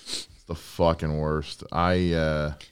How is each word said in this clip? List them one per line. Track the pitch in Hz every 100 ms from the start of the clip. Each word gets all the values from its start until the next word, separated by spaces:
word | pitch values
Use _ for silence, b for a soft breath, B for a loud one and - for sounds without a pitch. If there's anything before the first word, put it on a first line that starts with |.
| -
It's | - - - -
the | 82
fucking | - - 85 82 78 76
worst. | 76 78 73 - -
I, | 82 87 92 90
uh | 82 78 78 76 76 B